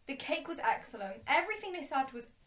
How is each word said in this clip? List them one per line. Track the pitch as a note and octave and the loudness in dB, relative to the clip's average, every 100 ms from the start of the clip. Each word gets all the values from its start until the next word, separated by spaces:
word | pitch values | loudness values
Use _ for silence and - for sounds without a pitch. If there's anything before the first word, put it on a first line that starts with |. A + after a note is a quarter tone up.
| - | -8
The | C4+ | -6
cake | - D#4+ D#4+ | 0 -2 0
was | D#4+ | 0
excellent. | A4 - - A#3 G3 F#3+ - | 2 2 -2 -8 -8 -8 4
Everything | D4+ F4+ G#4+ G#4 | 4 4 -4 -4
they | F4+ | -6
served | C#4 C#4 C4 | 0 0 2
was | A#3+ A3+ _ | -4 -12 _